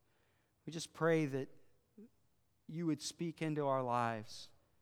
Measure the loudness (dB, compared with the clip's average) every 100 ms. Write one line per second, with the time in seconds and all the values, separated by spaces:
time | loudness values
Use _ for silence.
0 | _ _ _ _ _ _ -10 -8 -8 0
1 | 4 4 4 -2 -4 -10 -20 _ _ -20
2 | -20 _ _ _ _ _ -10 -2 0 0
3 | -4 -4 -6 -2 -2 0 2 2 2 2
4 | 2 0 -6 -14 -16 -20 _ _